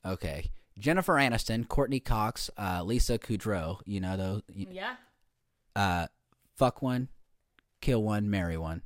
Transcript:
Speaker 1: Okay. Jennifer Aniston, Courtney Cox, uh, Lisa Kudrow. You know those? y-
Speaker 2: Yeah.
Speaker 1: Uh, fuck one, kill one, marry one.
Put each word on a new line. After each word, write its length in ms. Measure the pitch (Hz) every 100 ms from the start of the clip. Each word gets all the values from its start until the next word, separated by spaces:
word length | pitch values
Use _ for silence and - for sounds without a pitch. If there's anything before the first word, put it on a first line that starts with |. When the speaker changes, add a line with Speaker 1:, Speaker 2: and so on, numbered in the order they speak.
Speaker 1:
Okay. 460 | 92 92 85 71 - - _ -
Jennifer 360 | 113 180 180
Aniston, 540 | 160 135 113 - 113 117
Courtney 320 | - 131 135
Cox, 500 | - 113 107 - - -
uh, 240 | 101 90
Lisa 320 | 87 120 - 117
Kudrow. 600 | - 107 113 98 80 95 -
You 140 | 101
know 160 | 92 95
those? 260 | 95 101 -
y- 140 | 98 92
Speaker 2:
Yeah. 240 | 185 208 247 _ _ _ _ _ _ _ -
Speaker 1:
Uh, 320 | 101 87 82 _ _ _ _ -
fuck 260 | 127 -
one, 280 | 131 123 127 - - _ _ _ _ _
kill 220 | - 120
one, 260 | 107 104 104
marry 280 | 101 87 80
one. 260 | 80 82